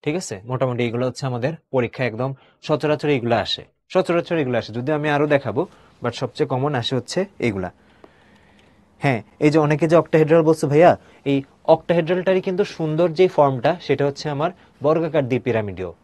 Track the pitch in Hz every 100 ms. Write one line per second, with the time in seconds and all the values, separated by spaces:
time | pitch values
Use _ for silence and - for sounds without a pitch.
0 | - 165 180 101 110 127 131 120 120 117
1 | 127 123 135 123 127 165 _ 131 117 -
2 | 123 110 131 139 _ _ - 151 143 151
3 | 151 143 117 113 92 - - _ _ 185
4 | 180 170 170 170 127 120 104 110 127 151
5 | 151 143 151 143 127 107 185 - - _
6 | 120 - 123 - 143 131 139 123 110 127
7 | - - 196 _ 120 98 90 - _ _
8 | - _ _ _ _ _ _ _ _ _
9 | 143 120 - _ 151 151 151 151 165 165
10 | 151 165 151 165 160 156 151 147 175 107
11 | - - 139 139 135 _ - 160 - 170
12 | 160 180 180 190 185 180 202 - 160 156
13 | 175 156 185 - 143 131 131 170 - 135
14 | 143 139 151 139 160 185 _ _ 139 165
15 | 160 151 131 127 - 110 104 90 92 -